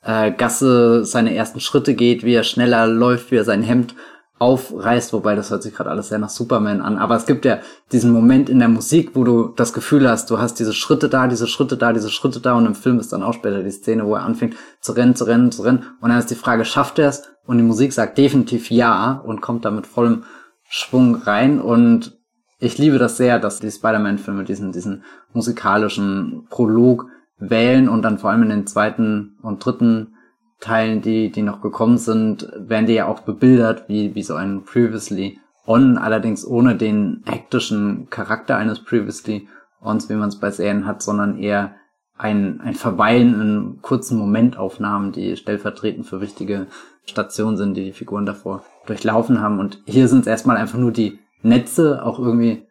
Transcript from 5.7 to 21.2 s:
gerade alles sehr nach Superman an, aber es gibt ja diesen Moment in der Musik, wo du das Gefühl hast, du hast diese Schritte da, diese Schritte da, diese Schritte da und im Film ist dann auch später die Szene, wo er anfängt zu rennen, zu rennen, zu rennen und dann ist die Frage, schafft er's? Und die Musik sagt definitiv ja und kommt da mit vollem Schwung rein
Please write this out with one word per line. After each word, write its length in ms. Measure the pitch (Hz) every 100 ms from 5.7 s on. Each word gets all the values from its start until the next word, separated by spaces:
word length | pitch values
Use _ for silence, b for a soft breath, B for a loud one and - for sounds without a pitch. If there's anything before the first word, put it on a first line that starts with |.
gerade 160 | - -
alles 180 | 92 104
sehr 100 | 107
nach 100 | 107
Superman 540 | - 117 120 104 101
an, 160 | 92 104
aber 180 | 110 117
es 80 |
gibt 220 | - 127 131
ja 120 | 104 B B _
diesen 220 | 127 120
Moment 380 | 117 117 131 135
in 80 | 131
der 100 | 117
Musik, 440 | 113 - 160 -
wo 100 | 135
du 240 | 123 117 113 -
das 160 | 117
Gefühl 360 | - - 147 131
hast, 220 | 113 -
du 80 | 110
hast 200 | 120 -
diese 160 | 110
Schritte 340 | 104 - 160 143
da, 180 | 135 127
diese 200 | 117 117
Schritte 300 | - 135 123
da, 180 | 120
diese 160 | 113 107
Schritte 300 | - 139 123
da 140 | 127
und 120 | 120 113
im 80 |
Film 240 | 101 135 123
ist 140 | 113
dann 100 | 101
auch 100 | 98
später 300 | 117 107 98
die 80 | 95
Szene, 340 | 98 - 113
wo 100 | 104
er 100 | 107
anfängt 320 | - 117 117 B B B
zu 120 | -
rennen, 240 | 123 123 127
zu 80 |
rennen, 280 | 110 120 123
zu 100 | -
rennen 220 | 104 127 B B
und 100 | 113
dann 80 | 120
ist 120 | 117
die 40 |
Frage, 300 | 113 - 117
schafft 340 | 113 139 139 -
er's? 260 | 147 135 B _ -
Und 120 | 120
die 60 |
Musik 280 | 117 110 135
sagt 260 | 127 107 -
definitiv 520 | 139 139 113 117 -
ja 520 | 117 120 98 113 135
und 160 | 113 110
kommt 240 | - 117
da 60 | 113
mit 160 | 104 101
vollem 380 | - 117 113 B B B B _
Schwung 460 | - - 127 127
rein 460 | 117